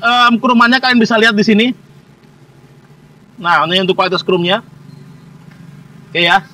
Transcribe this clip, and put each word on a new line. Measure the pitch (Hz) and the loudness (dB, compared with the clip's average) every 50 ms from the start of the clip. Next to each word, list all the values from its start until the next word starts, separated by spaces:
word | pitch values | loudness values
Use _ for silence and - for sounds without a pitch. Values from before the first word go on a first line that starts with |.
| - | -4
em, | 233 240 247 240 240 240 | -2 0 2 2 2 0
kerumannya | 214 - 247 247 233 240 233 247 262 254 | 0 0 0 2 2 2 2 2 0 0
kalian | 254 240 240 | 0 0 0
bisa | 226 - 233 | 0 0 0
lihat | 220 220 233 | 2 2 2
di | 214 202 208 226 | 2 2 2 2
sini. | 214 202 226 254 - - - - - - _ _ - _ _ - - - - - - - - - - - - - - - - - - - - - - - | 2 2 0 -2 -4 -8 -12 -20 -20 -20 _ _ -20 _ _ -20 -20 -20 -20 -20 -20 -20 -20 -20 -20 -20 -20 -20 -20 -20 -20 -20 -20 -20 -20 -20 -16 -8
Nah, | 185 170 170 151 156 165 | -2 0 0 0 0 0
ini | 180 185 190 180 | -2 -2 -2 -2
untuk | 185 | -2
kualitas | 185 190 185 185 - | -2 -2 -2 -2 -4
krumnya. | - - 185 180 175 175 190 226 - - - - - - - - - - - - - - - - - - - - - - - - - - - - - - | -4 -2 -2 -2 -2 -2 -2 -4 -6 -10 -20 -20 -20 -20 -20 -20 -20 -20 -20 -20 -20 -20 -20 -20 -20 -20 -20 -20 -20 -20 -20 -20 -20 -20 -20 -20 -16 -10
Oke | - 165 | -6 -2
ya, | 175 170 175 196 - - | 0 0 0 0 -2 -4